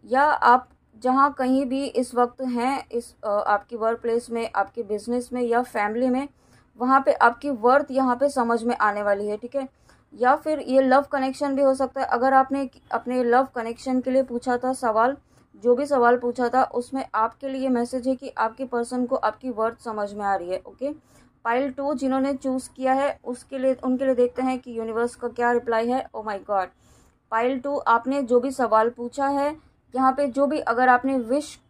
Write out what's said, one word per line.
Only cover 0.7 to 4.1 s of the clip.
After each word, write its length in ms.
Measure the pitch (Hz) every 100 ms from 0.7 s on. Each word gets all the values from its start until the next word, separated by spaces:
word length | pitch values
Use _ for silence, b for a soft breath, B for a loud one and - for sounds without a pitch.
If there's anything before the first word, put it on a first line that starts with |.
| _ _ 220
जहाँ 340 | 247 262 285
कहीं 340 | 269 254 262 277
भी 180 | 262 277
इस 280 | - 247
वक्त 260 | 240 247 -
हैं, 460 | 262 240 247 269 -
इस, 220 | 240 - _
अ, 40 | 220
आपकी 480 | 208 - 202 - 233
वर्क 240 | 226 233
प्लेस 300 | 240